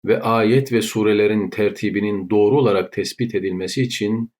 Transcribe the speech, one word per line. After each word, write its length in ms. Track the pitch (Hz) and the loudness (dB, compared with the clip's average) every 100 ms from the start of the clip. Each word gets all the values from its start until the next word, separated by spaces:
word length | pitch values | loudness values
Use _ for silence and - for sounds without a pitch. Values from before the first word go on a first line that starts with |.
ve 180 | 98 113 | 0 0
ayet 500 | 113 113 110 127 135 | 2 2 4 2 2
ve 100 | 117 | -2
surelerin 680 | 107 113 107 104 104 107 95 | 0 0 2 4 2 2 -2
tertibinin 800 | - 104 98 104 98 104 101 90 | -2 -2 0 -4 -2 -2 -4 0
doğru 280 | 104 104 139 | 2 4 4
olarak 340 | 120 98 90 | 2 2 -2
tespit 420 | - 92 - 117 | -6 -8 -4 -4
edilmesi 480 | 101 95 92 92 135 | -2 -4 -4 -6 -4
için 500 | 131 - 104 113 117 _ | -4 -4 -4 -4 -6 _